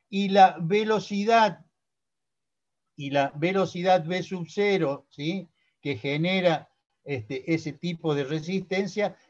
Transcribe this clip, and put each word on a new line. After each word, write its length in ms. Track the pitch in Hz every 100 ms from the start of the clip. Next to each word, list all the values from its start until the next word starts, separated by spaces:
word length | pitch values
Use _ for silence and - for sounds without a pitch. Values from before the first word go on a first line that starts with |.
| _
y 180 | 196 202
la 280 | 196 185 156
velocidad, 1040 | 165 208 220 214 - 202 208 226 214 - _ _ _ _ _ _ _ _ _ _ _ _ _
y 160 | - 139
la 220 | 139 135
velocidad 720 | 151 170 196 185 175 185 185 156
V 160 | 180
sub 240 | 170 185 165
cero, 580 | - 202 190 151 139 _
¿sí? 380 | - 151 190 170 _ _ _
Que 160 | 147 123
genera, 720 | 139 147 170 190 180 151 - _ _ _
este, 500 | - 139 107 131 -
ese 200 | 160 156
tipo 420 | 139 175 170 160
de 80 | 143
resistencia, 920 | 135 156 156 190 190 190 202 214 202 -